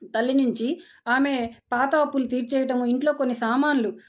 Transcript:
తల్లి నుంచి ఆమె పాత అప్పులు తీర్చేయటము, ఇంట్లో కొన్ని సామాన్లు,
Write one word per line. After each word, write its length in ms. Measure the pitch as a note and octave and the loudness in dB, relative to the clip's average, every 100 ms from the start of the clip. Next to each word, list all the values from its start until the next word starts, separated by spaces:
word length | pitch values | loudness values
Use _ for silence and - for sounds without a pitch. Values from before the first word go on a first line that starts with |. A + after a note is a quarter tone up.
| G#3 A3 | -6 -2
తల్లి 180 | A#3+ | 2
నుంచి 480 | C4+ B3+ - A#3 F4 - - - | 2 2 0 -4 -6 -10 -12 -2
ఆమె 440 | B3+ C#4 C4+ A#3 - _ | 0 2 0 -4 -8 _
పాత 220 | A#3+ C4+ D#4 | -2 2 2
అప్పులు 320 | C#4+ C#4 B3 | 2 0 -2
తీర్చేయటము, 580 | B3 A#3+ C4+ C4 B3 A#3+ | -4 -2 -2 0 0 0
ఇంట్లో 280 | B3+ D4+ | 0 0
కొన్ని 220 | C#4+ C4 A3+ | 0 -2 -2
సామాన్లు, 580 | A3 B3+ D4 C#4 G#3+ - | 0 2 2 2 0 -6